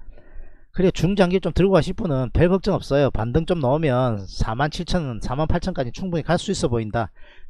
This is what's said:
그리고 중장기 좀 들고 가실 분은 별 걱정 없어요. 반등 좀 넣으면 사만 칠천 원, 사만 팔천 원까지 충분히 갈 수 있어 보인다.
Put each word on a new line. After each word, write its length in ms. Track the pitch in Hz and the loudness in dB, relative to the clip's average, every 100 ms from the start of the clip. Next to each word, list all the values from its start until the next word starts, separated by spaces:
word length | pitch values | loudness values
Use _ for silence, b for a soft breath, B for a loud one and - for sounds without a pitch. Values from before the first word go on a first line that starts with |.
| b b b b b b b | b b b b b b b
그리고 200 | - 180 | 2 2
중장기 480 | - 165 202 175 185 | 4 2 4 2 2
좀 140 | 175 | 0
들고 180 | - 196 | 2 4
가실 220 | 180 143 | 4 2
분은 380 | - 202 135 123 | -2 -2 0 0
별 180 | - 175 | 4 4
걱정 260 | 185 - 151 | 4 0 -2
없어요. 340 | - 139 131 | 0 2 2
반등 340 | - 117 147 165 | 0 0 0 0
좀 140 | 170 | 0
넣으면 640 | 127 151 156 123 127 104 98 | 2 2 2 2 2 -2 -6
사만 440 | - - 113 151 | -4 -2 0 -2
칠천 340 | - 170 180 139 | -4 -4 -2 -2
원, 160 | 107 | -6
사만 260 | - 131 156 | -4 -2 0
팔천 240 | 170 190 | 0 0
원까지 200 | 170 220 | -4 -4
충분히 280 | - 190 165 | -4 -4 -4
갈 160 | 147 - | 0 -2
수 140 | - | 0
있어 160 | 185 151 | -2 0
보인다. 420 | 117 107 117 104 b b b b | 0 -2 -4 -4 b b b b